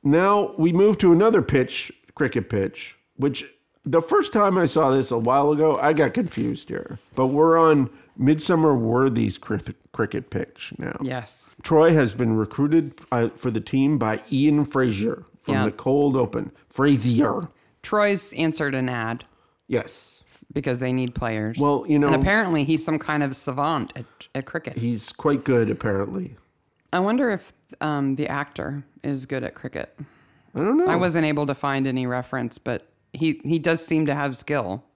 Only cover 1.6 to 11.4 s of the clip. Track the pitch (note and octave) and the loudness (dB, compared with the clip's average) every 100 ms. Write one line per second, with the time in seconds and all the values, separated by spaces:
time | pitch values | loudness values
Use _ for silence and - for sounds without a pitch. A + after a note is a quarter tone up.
1.6 | B2+ - - - _ - C3 A#2+ F#2 G#2+ | 0 -4 -10 -16 _ -4 -2 -2 -2 -2
2.6 | F#2+ - - - _ - C#3 B2 - _ | -2 -6 -20 -20 _ -4 -2 -2 -12 _
3.6 | _ _ - D#3+ - G4+ - A3 G3+ F#3 | _ _ -2 0 2 0 2 2 2 4
4.6 | E3+ D#3 C#3+ C3+ B2 A#2 A2+ C3+ C#3+ D3+ | 2 2 2 2 0 -2 2 2 2 2
5.6 | D#3 C3 D3 D#3 A#3 A#3+ G3 - A#2 - | 2 2 2 2 2 0 -4 -4 -4 -6
6.6 | - - - - _ - C3 C#3+ D#3+ E3 | -8 -10 -10 -16 _ -2 0 4 4 6
7.6 | D#3+ D3+ B2+ - _ - B2+ D#3 - E3+ | 6 4 2 -4 _ 0 2 2 2 2
8.6 | D#3+ C3+ A2+ A#2+ C3+ A2+ A2 - - G#2+ | 4 2 2 2 2 2 -2 -4 -6 -6
9.6 | - - _ - A2 G#2 - - - _ | -6 -16 _ -6 -4 -4 -6 -8 -8 _
10.6 | - - - - C3 B2+ A2 - | -16 -12 -10 -8 -8 -8 -12 -16